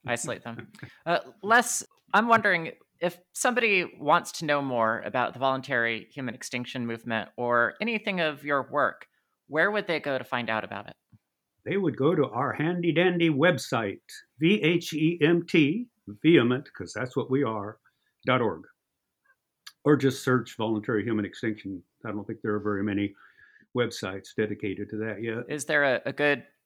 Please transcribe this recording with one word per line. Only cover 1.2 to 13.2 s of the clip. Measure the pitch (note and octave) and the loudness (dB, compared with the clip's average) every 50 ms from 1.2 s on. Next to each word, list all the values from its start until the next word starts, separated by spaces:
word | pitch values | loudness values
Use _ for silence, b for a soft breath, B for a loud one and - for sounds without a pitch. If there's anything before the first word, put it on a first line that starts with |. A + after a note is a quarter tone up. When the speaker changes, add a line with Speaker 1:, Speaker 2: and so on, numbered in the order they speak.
| - - - _ - | -4 -8 -18 _ 0
Speaker 1:
Les, | G3+ A3+ A#3+ A#3 A#3 - - - - _ _ _ _ - | 4 4 4 4 4 -2 -6 -6 -10 _ _ _ _ 2
I'm | G3 A3 A#3+ | 2 4 6
wondering | A#3 A3 A3 G#3 F#3 E3+ E3 C#3+ - _ _ _ _ _ | 4 4 6 4 0 0 -2 -6 -12 _ _ _ _ _
if | E3 F3+ E3+ - _ _ _ | -4 -4 -4 -4 _ _ _
somebody | - - B3+ A#3+ A3 A#3 A3 G3+ F#3 E3+ - - - | -2 0 0 2 2 2 4 4 4 2 0 -6 -6
wants | C#3+ D3 D#3 E3+ - - - | 2 4 4 4 4 -2 -10
to | - E3 | -6 -2
know | D3+ D3 D3 C#3+ | 0 0 0 0
more | C3+ B2+ A#2+ A2+ A2 A2+ A2+ - | 0 0 2 2 2 2 0 -4
about | - - B2+ B2 - - | -4 -2 0 0 0 -2
the | B2 | 0
voluntary | C3 C3+ C3 C3+ C3 - C#3 A#2+ A#2 A#2 A2+ A2 - _ | 0 0 0 0 -4 -2 0 0 2 0 0 -4 -8 _
human | _ D3 C3 B2 G#2+ | _ -8 -8 -8 -8
extinction | - - - - B2 B2 - - C3 A#2+ | -10 -12 -8 -6 -6 -8 -6 -6 -6 -4
movement | A#2 A#2 A#2 - A#2+ A2+ A2 G2 - _ | -4 -6 -6 -4 -4 -2 -2 -4 -6 _
or | - B2 A#2+ A#2+ A#2+ A#2+ A2+ - - | -4 -2 2 4 4 2 2 0 -4
anything | G#3 A#3 A#3 G#3+ A3 A3+ G3 F3+ | -4 -4 -4 -4 -4 -4 -2 -2
of | E3+ D#3 D3 C3+ C#3 | -2 -2 -2 -6 -4
your | D3 D3 C#3 B2+ - | -2 -2 -2 -2 -2
work, | - D3 C3+ A2 - - - _ _ _ _ _ _ _ _ _ | 0 0 0 0 0 -6 -18 _ _ _ _ _ _ _ _ _
where | C#3 D3+ E3+ G3+ | 0 0 0 2
would | G#3 G#3+ F#3+ | 0 -2 -2
they | - E3+ D3+ | -2 -4 -2
go | - D3 C#3 | -2 -2 -4
to | B2+ B2 | -4 -4
find | - - B2 A#2+ A2+ | -4 -4 -4 -2 -2
out | A2 A2 - | -2 -4 -4
about | F#2+ G#2 G2+ G#2 - | -6 -10 -12 -12 -14
it? | - _ _ _ - - _ _ _ _ _ _ _ _ _ | -18 _ _ _ -20 -20 _ _ _ _ _ _ _ _ _
Speaker 2:
They | A2 E3+ | -4 -2
would | G3+ G3 D#3+ A2+ | 0 0 0 0
go | - C3 D3+ F#3 | 2 2 2 4
to | D#3+ C#3 | 2 2
our | - - A#2 C#3 C3 G#2+ | 0 0 -2 -2 -2 -2
handy | - D3 D#3+ F3+ F3+ E3+ F3 D#3 | -2 -2 -2 0 0 0 0 2
dandy | D#3+ F3 F#3 F3+ F3 | 4 2 2 2 2